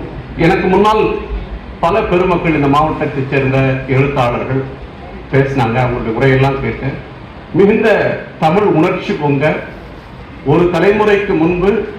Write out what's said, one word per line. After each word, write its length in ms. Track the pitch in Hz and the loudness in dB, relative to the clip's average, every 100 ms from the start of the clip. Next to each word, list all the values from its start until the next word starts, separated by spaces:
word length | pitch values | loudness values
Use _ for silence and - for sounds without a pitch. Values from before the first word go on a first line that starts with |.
| - - - - | -6 -12 -12 0
எனக்கு 280 | 165 190 190 | 2 2 2
முன்னால் 460 | 185 208 220 - - - - - - - - | 4 4 4 2 -2 -6 -8 -8 -12 -14 -4
பல 200 | 170 214 | 0 0
பெருமக்கள் 540 | - 180 185 170 165 | 2 2 2 2 0
இந்த 140 | 147 139 | 2 2
மாவட்டத்தைச் 640 | 143 156 135 147 139 131 | 2 2 0 -4 -4 -2
சேர்ந்த 280 | 139 127 135 135 131 - | 0 2 2 2 0 0
எழுத்தாளர்கள் 760 | 131 139 - 120 113 104 131 - - - - - - - | 2 2 2 0 -2 -2 -4 -4 -10 -14 -16 -16 -16 -2
பேசினாங்க. 440 | 135 135 139 117 117 | 0 0 0 0 0
அவங்களுடைய 360 | 123 120 113 113 | 0 -2 -4 0
உரையெல்லாம் 420 | 135 131 135 135 | 2 4 2 0
கேட்டு 300 | 117 113 135 131 - - - - - | -4 -4 -6 -8 -12 -16 -18 -18 -4
மிகுந்த 680 | 156 202 220 226 190 - - - - | 2 4 4 2 2 0 -2 -8 -2
தமிழ் 220 | 160 185 | 2 2
உணர்ச்சி 500 | 202 156 175 - - | 4 4 2 0 -4
பொங்க, 420 | 170 147 139 139 - - - - - - - - - 131 | -2 0 0 0 -2 -6 -14 -16 -18 -18 -18 -18 -8 0
ஒரு 240 | 156 175 | 2 4
தலைமுறைக்கு 640 | 165 190 208 214 202 196 165 | 2 2 4 2 2 2 0
முன்பு 480 | 165 180 190 220 - | 2 2 2 0 -2